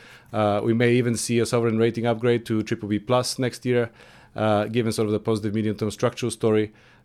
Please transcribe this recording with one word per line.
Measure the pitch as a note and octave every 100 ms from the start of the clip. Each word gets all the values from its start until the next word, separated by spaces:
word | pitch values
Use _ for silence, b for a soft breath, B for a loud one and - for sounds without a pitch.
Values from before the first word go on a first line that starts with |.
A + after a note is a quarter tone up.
| B B B
Uh, | G2+ G#2+ G2+
we | A2+
may | A2+ A#2+
even | B2 A#2+ A2+
see | - A#2+
a | A2
sovereign | A#2+ A#2 A2
rating | A2+ A2+
upgrade | A#2 A2+ A#2+ A#2+ A#2
to | A2
triple | A2 A2 G2+
B | G#2
plus | G#2 B2 B2 -
next | B2+ -
year, | B2 B2 A#2 B B B B
uh, | - G#2+ G#2
given | G#2+ A2+ A2+
sort | G#2+ A2
of |
the | G#2+
positive | G#2+ A2 G#2
medium-term | G#2 G#2+ G#2 G#2+
structural | - B2 - A#2+
story. | - A2+ A2 G#2 b b b